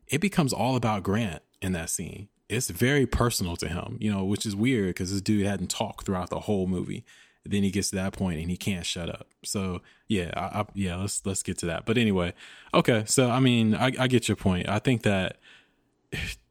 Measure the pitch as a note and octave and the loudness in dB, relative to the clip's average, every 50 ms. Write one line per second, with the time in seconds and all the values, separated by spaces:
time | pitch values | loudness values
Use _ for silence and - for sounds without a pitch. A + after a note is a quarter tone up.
0 | _ - - D3+ F#3+ G3 - - D3+ B2+ - - G#2+ B2+ C3 B2 A#2 A2+ G#2+ G2 | _ -4 -2 0 0 0 2 2 2 2 2 0 0 2 2 2 2 0 0 0
1 | F2+ G2 F#2+ A2 A#2 F#2+ D#2+ D2 - _ _ _ - F#2+ F#2 E2 E2 E2 - - | 0 0 0 2 0 -2 -4 -8 -12 _ _ _ -4 -2 -2 -2 -2 -4 -6 -6
2 | F2 E2+ G2 - G2+ - _ _ _ - G2+ A#2+ - - F2+ - A#2+ B2+ D3 C#3+ | -6 -8 -10 -12 -14 -16 _ _ _ -4 -4 -2 -2 -4 -2 0 2 4 4 4
3 | C3 - - - A#2 A#2+ - - G#2 F2 E2+ - - - E2 F2+ - - A2+ A2+ | 2 2 2 2 2 2 2 0 -2 -2 -2 -4 -4 -4 -4 -4 -6 -6 -6 -4
4 | G#2+ G#2+ G2+ G2 F#2+ F#2+ G#2 G2 - G#2+ G2+ G2 A2 C3 C3+ A2+ G2 F#2 F2 - | -2 -2 0 0 0 0 0 -2 -2 -4 0 0 2 2 4 2 2 0 0 -2
5 | F#2+ F2+ G2+ G2 F#2 - G#2+ G#2 G2 G2+ G2+ F#2 F2+ - - - A2+ G2+ - - | -4 -4 -4 -2 0 2 2 2 2 0 0 -2 -4 -4 -4 -4 -4 -6 -6 -6
6 | - - G2 F2+ F2+ - - E2+ - - G#2+ F#2+ F#2 F#2 F#2 F2+ F#2+ - G2 G#2 | -4 -4 -2 -2 -2 -4 -6 -6 -2 -2 0 0 0 0 0 -2 -4 -4 -8 -10
7 | - - - - - _ _ _ - - G#2 G2+ G2+ G2 F#2 G2+ F#2+ - - F#2+ | -10 -14 -20 -20 -20 _ _ _ -6 -2 0 2 2 2 2 0 -2 -2 -2 -2
8 | F#2 F#2+ - - G2 F#2 E2+ D2+ E2 F2 F2+ - - G#2+ G2 F2 E2 - - F#2 | -4 -4 -2 -2 -2 -2 -2 -2 -2 -4 -4 -4 -4 -4 -4 -4 -4 -6 -6 -6
9 | E2+ E2+ - - - - _ _ - - - G#2 F#2+ F#2 F2+ E2+ - - - _ | -6 -6 -8 -10 -14 -20 _ _ -10 -6 -4 -4 -2 -4 -4 -6 -10 -14 -20 _
10 | _ - A2 F#2+ F2 D#2+ - - F2 F#2+ - G2+ G#2 - - G2 G2 F2+ E2+ F2+ | _ -2 -2 0 0 -2 -4 -4 -6 -4 -4 -4 -4 -4 -4 -4 -2 -2 -2 -4
11 | G2 G2+ - - - G2+ F#2+ - - - F2+ - - E2+ D#2+ - - - A2+ B2 | -4 -4 -4 -4 -4 -4 -4 -2 -4 -4 -4 -4 -4 -4 -4 -4 -2 0 2 4
12 | A#2 G#2+ G2 F#2 F2 F2 - - - - - - - - - F3 E3 - B2 G#2+ | 4 4 4 2 0 0 -4 -8 -14 -20 -20 -20 -6 2 2 4 4 6 4 2
13 | G#2+ - - - C3 A#2+ A2+ C3 C3+ B2+ B2 A#2 A2+ A2 G#2+ - A#2 C3 B2+ - | 2 2 2 4 4 4 4 4 4 6 6 6 6 4 4 4 2 0 2 0
14 | C3 B2 B2 A2+ - - G2+ - - G#2 F2+ F2+ - - G2+ G#2+ - C#3 B2+ A2 | 2 4 4 4 4 2 0 2 2 2 2 2 0 0 -2 0 2 2 0 2
15 | - G#2 G2 F#2+ F#2 - - - _ - - - _ _ _ _ _ _ _ _ | 2 2 2 2 0 -2 -4 -10 _ -20 -20 -20 _ _ _ _ _ _ _ _
16 | _ _ - - - - - - _ _ | _ _ -8 -8 -6 -8 -8 -12 _ _